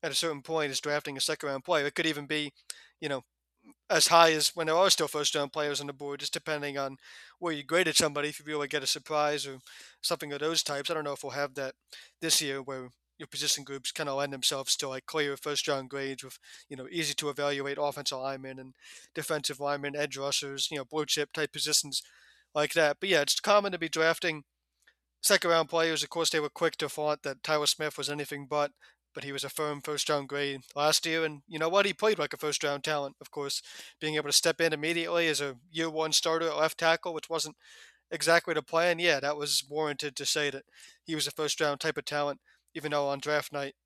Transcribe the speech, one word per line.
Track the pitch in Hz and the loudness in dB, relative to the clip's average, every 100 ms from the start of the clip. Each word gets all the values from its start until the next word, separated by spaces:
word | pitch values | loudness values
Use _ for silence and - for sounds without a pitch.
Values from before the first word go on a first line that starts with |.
at | 165 | 0
a | 135 | 0
certain | 170 143 | 0 -4
point | 135 160 147 | -2 0 0
is | 135 | -2
drafting | 147 147 151 139 | 0 -2 -2 -4
a | |
second | - 156 147 | -2 -2 -2
round | 135 | -4
player. | 151 165 143 | 2 2 2
It | - | 0
could | 165 | 0
even | 147 143 | 0 -2
be, | 151 147 _ _ - - _ | -2 -2 _ _ -16 -16 _
you | 151 | -4
know, | 139 - _ _ _ - _ _ | -4 -6 _ _ _ -20 _ _
as | 175 - | 4 8
high | 165 165 | 10 8
as | 156 143 - | 8 2 0
when | 160 | 2
there | 165 | 4
are | 190 | 6
still | - 151 | 4 2
first | 151 147 156 | 0 0 0
round | 143 | -4
players | 156 147 139 | -2 -2 -2
on | 143 | -6
the | |
board, | 139 143 143 | -8 -8 -8
just | 147 | -6
depending | 165 - 151 143 139 | -6 -4 -4 -4 -4
on | 139 135 - - - - | -6 -8 -18 -20 -20 -6
where | 175 | -4
you | 151 | -4
graded | 139 170 175 147 | 0 2 4 4
somebody, | 160 147 147 | 2 0 -4
if | - | -6
you | 151 | -6
really | 151 143 | -6 -2
get | 151 | -2
a | 135 | -2
surprise | 151 - 151 147 147 139 | -4 -2 2 2 0 -4
or | 131 - - - _ | -10 -18 -20 -20 _
something | - 165 147 | -4 -2 -4
of | 143 | -2
those | 151 160 | 0 0
types. | - 143 143 | 0 -4 -2
I | 160 | -2
don't | |
know | 147 | -4
if | 139 | -6
we'll | 143 | -6
have | 127 143 | -4 -4
that | 131 135 - _ - - _ | -4 -8 -8 _ -20 -20 _
this | 165 - | 0 2
year | 147 139 | 2 -4
where | 135 131 127 _ _ _ | -6 -10 -10 _ _ _
your | 151 | -14
position | 139 143 - | -6 -2 -2
groups | 135 139 123 | -4 -10 -8
kinda | - 147 135 | -6 -4 -2
lend | 143 | -4
themselves | 139 123 139 135 - | 0 -2 -2 -2 -2
to, | 143 | -2
like, | 131 - | -6 -6
clear | 160 143 139 | -2 -2 -2
first | 151 143 - | -4 -4 -2
round | 139 131 | -2 -4
grades | 139 135 131 | -8 -8 -8
with, | 135 - - - - | -12 -18 -20 -20 -14
you | 135 | -12
know, | 127 | -8
easy | 170 151 | -4 -2
to | 147 147 | -2 -4
evaluate | 143 143 143 135 139 | -2 -2 -2 -4 -2
offensive | 147 139 139 135 | -2 -2 -6 -4
linemen | 131 135 135 131 | -6 -8 -10 -14
and | 131 _ - - - | -16 _ -20 -20 -12
defensive | - 147 151 139 135 | -8 -4 -2 -2 -4
linemen, | 143 143 143 143 | -2 -2 -4 -2
edge | 147 135 | -4 -2
rushers, | 139 135 139 139 - | -2 -2 -4 -4 -4
you | 151 | -4
know, | 131 | -4
blue | 156 147 | -4 -2
chip | - 147 | 0 -2
type | - 151 | -2 -4
positions | 156 147 147 147 131 - - - _ _ 151 | -2 0 0 0 -6 -6 -20 -20 _ _ 0
like | 147 | 2
that. | 170 151 147 | 4 4 4
But | 196 | 4
yeah, | 170 | 4
it's | 143 - | 4 2
common | - 208 202 | 6 6 4
to | 180 | -2
be | 165 | -4
drafting | 170 160 156 180 156 - _ _ _ _ _ _ _ | 2 2 2 -2 -4 -10 _ _ _ _ _ _ _
second | - 196 180 | 4 4 6
round | 165 156 | 4 4
players. | 170 165 156 | 2 2 2
Of | 147 | -2
course, | 170 165 | 0 0
they | 165 | 0
were | 147 | -2
quick | - 165 - | 0 -2 0
to | 151 | -6
flaunt | - 151 147 | -2 -2 -2
that | 147 135 | -4 -8
Tyler | - 156 147 | 0 2 2
Smith | - 151 - | 0 -2 -4
was | 139 | -6
anything | 147 147 147 139 | -6 -6 -8 -4
but, | 147 147 _ - _ _ | 0 0 _ -20 _ _
but | - | -12
he | 127 | -8
was | 139 | -6
a | 135 | -6
firm | - 151 143 | -4 -4 -4
first | 135 147 - | -6 -4 0
round | 147 139 | 0 0
grade | 143 143 135 - 143 | -4 -2 -4 -8 0
last | 147 151 165 | 4 4 2
year. | 160 | 0
And | 160 147 _ | 0 -4 _
you | 160 | -2
know | 160 | 2
what? | 190 202 | 4 4
He | |
played | 180 214 220 | 4 2 2
like | 147 | 0
a | 139 | -2
first | 151 143 | -2 0
round | 147 143 | 0 -2
talent, | 135 151 139 - | -2 -2 -4 -10
of | - | -14
course, | - 139 - - - - _ | -8 -4 -6 -8 -18 -18 _
being | 156 151 | -2 -2
able | 147 | 2
to | |
step | 143 165 160 | 4 4 2
in | 165 | 0
immediately | 156 151 170 165 170 165 | 2 0 -2 0 2 2
as | 143 | 2
a | 143 123 175 | -2 -8 _
year | 160 165 | -4 -2
one | 156 160 | 0 2
starter | 151 170 160 165 | 2 2 0 0
at | 147 | 2
left | 156 - | 0 2
tackle, | 165 165 185 | 2 2 0
which | 160 - | -8 -6
wasn't | 165 151 - - - - _ _ | -4 -4 -10 -20 -20 -20 _ _
exactly | 160 147 165 - 156 | -4 4 4 4 -4
the | |
plan. | 139 165 175 170 | 0 2 4 4
Yeah, | 175 143 | 4 4
that | 139 147 | 2 -2
was | 147 143 135 | 0 -2 -2
warranted | 147 156 139 147 - | -2 -2 -2 -6 -4
to | 139 | -2
say | 160 143 | 0 0
that | 135 - - - - | -2 -14 -20 -20 -20
he | - | -6
was | 156 139 | -2 -2
a | |
first | - 151 - | -2 -2 2
round | 151 143 | 0 2
type | 160 151 | -2 -2
of | - | -2
talent, | 147 143 139 _ _ _ | -2 -2 -4 _ _ _
even | 160 147 | -8 -2
though | 147 143 | 0 0
on | 139 | -2
draft | 143 151 - | 0 0 0
night | 143 139 - | -6 -6 -10